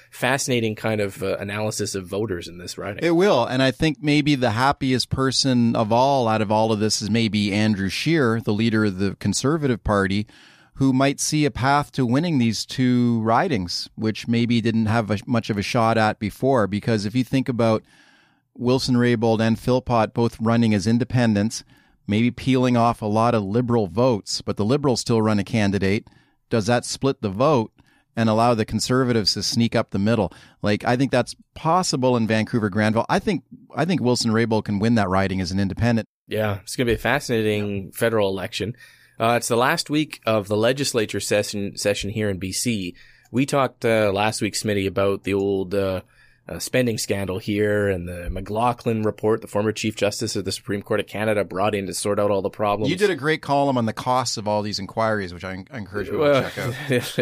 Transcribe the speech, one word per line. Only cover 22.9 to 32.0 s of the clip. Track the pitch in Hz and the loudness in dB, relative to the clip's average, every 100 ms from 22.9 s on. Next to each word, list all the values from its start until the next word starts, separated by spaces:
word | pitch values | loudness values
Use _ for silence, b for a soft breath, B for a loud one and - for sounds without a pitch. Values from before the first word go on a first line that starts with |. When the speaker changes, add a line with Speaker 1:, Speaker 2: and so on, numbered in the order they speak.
| 113 | 0
Speaker 2:
a | 107 | -2
lot | 110 117 | 2 2
of | 113 | 2
Liberal | 95 113 120 120 95 | 0 -2 0 0 0
votes, | 95 127 104 - - | 0 0 0 -4 -8
but | - 101 | -6 -2
the | 104 | 0
Liberals | 143 143 113 | 2 2 0
still | - 113 | 2 2
run | 107 104 | 2 2
a | |
candidate. | 92 117 101 98 95 107 - b b b _ | 0 0 0 2 0 0 -4 b b b _
Does | 117 104 | -2 2
that | 120 - | 0 -2
split | - 135 - | -2 -2 -2
the | 104 | -4
vote | 95 143 131 107 _ b b b - | 0 2 2 0 _ b b b 0
and | 113 | 2
allow | 107 120 | 4 4
the | 113 104 | 2 0
Conservatives | 113 - 127 123 113 95 | -2 0 2 2 2 0
to | 104 | -2
sneak | - 120 117 120 | -2 0 2 0
up | - | -2
the | 98 | 0
middle? | 104 113 90 B B B | 2 2 0 B B B
Like, | 104 104 110 | -2 0 0
I | 127 | 0
think | 139 | 2
that's | 127 117 - _ - | 0 -2 -8 _ -6
possible | 160 180 170 143 | 0 0 0 0